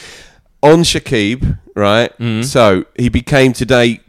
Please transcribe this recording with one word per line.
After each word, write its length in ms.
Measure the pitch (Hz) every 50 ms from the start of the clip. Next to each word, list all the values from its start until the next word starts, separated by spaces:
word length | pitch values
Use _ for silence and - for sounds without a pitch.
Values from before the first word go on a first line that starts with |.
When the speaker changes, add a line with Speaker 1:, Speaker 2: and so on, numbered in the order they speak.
| - - - - - - _ _ _ _ _ _ -
Speaker 1:
On 180 | 147 160 170
Shakib, 800 | 170 - - 160 - - 135 113 104 101 117 131 - - 98 - - - -
right? 400 | 107 104 101 104 113 120 - - -
Speaker 2:
Mm. 260 | 117 117 110 110 117
Speaker 1:
So, 420 | 135 - 135 117 104 95 92 - - _
he 120 | - 123 120
became 440 | - 127 120 - 147 139 131 131 120
today 480 | - 131 110 131 123 120 120 117 - _